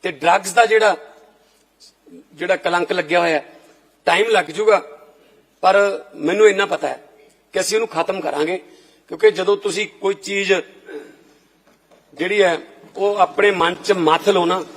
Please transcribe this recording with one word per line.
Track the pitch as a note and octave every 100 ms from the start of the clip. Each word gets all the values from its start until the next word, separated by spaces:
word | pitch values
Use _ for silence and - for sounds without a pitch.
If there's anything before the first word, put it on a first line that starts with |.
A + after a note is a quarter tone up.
ਤੇ | F#3
ਡਰੱਗਸ | D3 D#3+ F3 -
ਦਾ | - A3+
ਜਿਹੜਾ, | A3 A3 F#3 - - _ _ _ _ _ _ _ _ _ - _
ਜਿਹੜਾ | D3+ F3 F#3
ਕਲੰਕ | E3+ F3 F3
ਲੱਗਿਆ | F3+ D#3 E3+
ਹੋਇਆ | E3+
ਹੈ, | D#3 - - _ _ _ _ -
ਟਾਈਮ | E3+ A3+
ਲੱਗ | G#3+ E3
ਜੂਗਾ, | D#3+ G#3+ G3 - - - _ _ _ _ _
ਪਰ | F#3 G3 G3+ G3 - -
ਮੈਨੂੰ | D3+ F#3+ G#3+
ਇੰਨਾ | G3 G3
ਪਤਾ | E3+ C#3+
ਹੈ | B2+ - _ _ _ _
ਕਿ | F#3+
ਅਸੀਂ | F#3 G#3+
ਉਹਨੂੰ | A3+
ਖਤਮ | D#3+ E3+ F#3+
ਕਰਾਂਗੇ, | D#3 C#3 D#3 F#3 - - _ _ _
ਕਿਉਂਕਿ | D#3+ A3
ਜਦੋਂ | E3+ F#3 G3+
ਤੁਸੀਂ | G3+ F3 G#3 -
ਕੋਈ | G3
ਚੀਜ਼ | G3 F#3+ G3 F#3+ F#3 - - - D3 - - _ _ _ _ _ _ _ _ _
ਜਿਹੜੀ | - F3 G#3
ਹੈ, | F#3 D#3+ - - - -
ਉਹ | G3 G#3
ਆਪਣੇ | F3+ - G3+
ਮਨ | F#3+ E3 F3+
'ਚ | -
ਮੱਥ | F#3+ D#3 D#3+ G3+
ਲਓ | F#3+ E3+
ਨਾ | F#3 E3